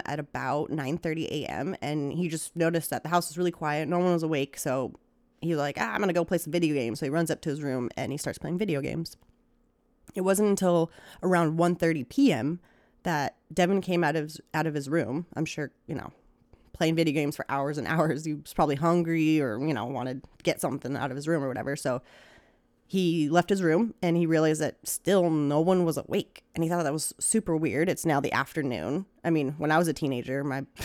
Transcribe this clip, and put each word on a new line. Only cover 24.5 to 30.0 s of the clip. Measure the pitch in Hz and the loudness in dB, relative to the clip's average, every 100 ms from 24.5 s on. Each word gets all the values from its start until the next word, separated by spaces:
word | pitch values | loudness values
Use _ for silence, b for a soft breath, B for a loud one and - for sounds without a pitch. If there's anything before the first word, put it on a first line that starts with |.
| 156 | 2
that | 151 - | -2 -6
still | - - - 196 175 | -8 -6 2 4 4
no | 156 143 147 | 2 2 2
one | 165 185 | 4 4
was | 170 147 | 2 -2
awake. | - 202 - - _ | -2 -4 -4 -12 _
And | - | -4
he | 165 | -2
thought | 175 | 0
that | 151 | 0
was | 151 - - | -2 -4 -4
super | - 220 - 160 | 0 0 2 0
weird. | 160 117 175 | 0 0 0
It's | - 165 | 0 0
now | 143 | 0
the | - | 2
afternoon. | 117 139 - 135 107 85 156 190 _ | -2 -2 -4 -4 -4 -4 -4 -6 _
I | 165 | 0
mean, | 160 135 147 | 0 0 -2
when | 156 | 2
I | 156 | 2
was | 170 | 2
a | |
teenager, | 147 | 0